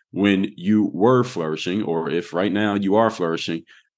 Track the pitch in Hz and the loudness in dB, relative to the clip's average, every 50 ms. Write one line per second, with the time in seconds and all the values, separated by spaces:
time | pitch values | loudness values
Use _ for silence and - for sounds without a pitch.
0 | _ _ - 90 98 101 98 95 98 - - - 87 98 107 107 104 - - 85 | _ _ -4 0 2 2 2 2 0 -4 -6 -6 -2 2 2 2 2 0 0 2
1 | 98 120 131 127 120 - - 90 82 78 78 78 - 90 90 107 101 - 82 82 | 2 4 4 4 2 0 -2 -6 -4 -4 -4 -6 -4 -4 -4 -4 -2 -2 -2 -4
2 | 80 71 76 85 87 - - 85 95 104 90 104 107 104 101 101 101 98 98 107 | -2 -2 -4 -4 -4 -4 -2 -2 0 0 0 0 0 0 0 0 0 2 4 4
3 | 117 110 110 - 87 82 82 82 - - 85 82 - _ - - _ _ _ | 4 2 2 0 -2 -2 -2 -4 -4 -6 -6 -8 -8 _ -20 -20 _ _ _